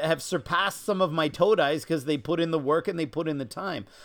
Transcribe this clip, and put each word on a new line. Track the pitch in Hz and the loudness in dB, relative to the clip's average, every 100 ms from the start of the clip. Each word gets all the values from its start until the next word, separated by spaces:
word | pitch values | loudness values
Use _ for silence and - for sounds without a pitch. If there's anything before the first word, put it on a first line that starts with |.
| 156 | 0
have | 151 | -2
surpassed | - 180 - 170 196 - - | -2 -6 0 2 2 0 -2
some | 190 | 2
of | 185 | 2
my | 160 156 | 2 0
Todais | 156 190 208 143 156 - | 4 4 6 4 0 -2
'cause | 160 135 | -2 -2
they | 147 | -2
put | 151 165 | -2 0
in | 165 | 0
the | 160 | 0
work | 135 160 185 | 2 0 0
and | 170 | -4
they | 151 | -4
put | 156 160 | -4 -4
in | 143 | -4
the | 123 | -6
time. | - 190 143 95 - | -8 -8 -8 -12 -18